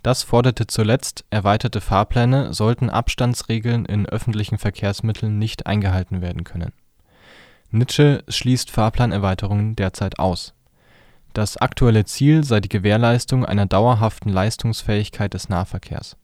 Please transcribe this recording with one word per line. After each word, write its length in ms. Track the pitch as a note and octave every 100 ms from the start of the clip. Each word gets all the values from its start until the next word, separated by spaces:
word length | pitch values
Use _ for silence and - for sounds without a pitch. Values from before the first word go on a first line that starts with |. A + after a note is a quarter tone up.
Das 220 | A#2+ B2+
forderte 440 | - A#2+ B2 A#2+ A#2
zuletzt, 560 | - G#2+ B2+ - - -
erweiterte 500 | G#2+ G2 G#2+ A#2+ G#2+
Fahrpläne 720 | - G2 G#2+ A#2+ A#2+ C3+ -
sollten 360 | - A2 B2 A2+
Abstandsregeln 960 | G2+ - - B2 A#2+ - A2+ A#2 A#2+ F#2
in 200 | G#2 G2+
öffentlichen 520 | A2 - G#2 G#2 G#2+
Verkehrsmitteln 840 | G#2 - G2+ G2+ A2+ G#2 A2 G#2+
nicht 260 | G#2+ - -
eingehalten 540 | G#2 G2 F#2 F#2 F#2
werden 240 | F2 F2
können. 300 | E2+ E2+ E2+ - _ _ _ _ - - - _ _
Nitsche 540 | A2 B2+ - D3 C#3+ -
schließt 420 | - B2 B2+ -
Fahrplanerweiterungen 1080 | - A2 - A#2+ G2 G2 F#2+ G2+ G#2 G#2+ A2
derzeit 420 | F#2+ - G2 -
aus. 340 | F#2 F2 - _ _ _ _ _ _ _ _
Das 220 | - G#2+ -
aktuelle 480 | A#2+ - B2 A2
Ziel 400 | G2+ - C#3 D#3+
sei 160 | D3 G#2+
die 100 | F#2+
Gewährleistung 760 | G#2 G2+ G#2+ A#2 A#2 - B2+ -
einer 200 | G2+ G2
dauerhaften 640 | G2+ A#2 A2+ A2 - A2
Leistungsfähigkeit 1040 | F#2+ G2+ - A#2 G#2+ - G#2 A2 - G2+
des 140 | F#2 -
Nahverkehrs. 720 | F2+ F#2 - - D2 - -